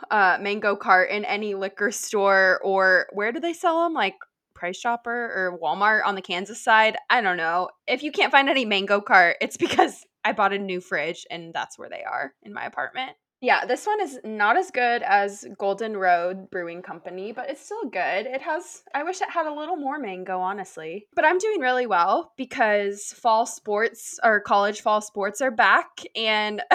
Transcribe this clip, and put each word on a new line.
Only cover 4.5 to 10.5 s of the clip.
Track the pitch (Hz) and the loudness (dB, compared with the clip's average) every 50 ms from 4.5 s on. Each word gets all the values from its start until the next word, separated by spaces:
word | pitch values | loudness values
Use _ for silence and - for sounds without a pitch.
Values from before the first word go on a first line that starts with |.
| _ | _
Price | - 175 175 190 - | -10 -8 -8 -6 -4
Chopper | - 240 240 233 - 233 | -4 -4 -4 -4 -4 -6
or | 233 240 233 226 - 190 185 180 175 165 | -6 -6 -6 -6 -4 -2 -4 -4 -4 -4
Walmart | 165 151 165 190 202 214 214 208 - | -4 -2 0 2 4 4 4 4 2
on | 196 196 | 0 -2
the | 190 | -4
Kansas | 185 - 175 180 202 - 240 - | -6 -6 -6 -6 -6 -8 -10 -4
side? | - 247 220 220 220 220 - - - - | 2 4 6 6 6 4 2 -2 0 0
I | 226 247 | 2 2
don't | 214 190 180 | 2 0 0
know. | 175 165 165 170 180 180 - - _ - | 0 0 0 0 0 -2 -4 -8 _ -6
If | - 254 262 | -4 -4 -4
you | 294 302 | -4 -4
can't | 277 392 294 - | -2 0 2 4
find | 294 277 269 277 | 4 4 4 4
any | - 269 240 | 2 0 0
mango | 208 202 190 196 196 202 208 | 0 0 -2 0 0 0 0
cart, | 208 - 226 185 175 170 - - | 2 4 6 6 6 6 2 0
it's | - - - | -4 -6 -4
<laughs> | - | -4
because | 339 - - 254 320 269 - - - _ _ _ - | -4 -2 2 2 0 0 0 -10 -20 _ _ _ -4
I | 214 | -2
bought | 226 - 202 196 | 0 2 0 0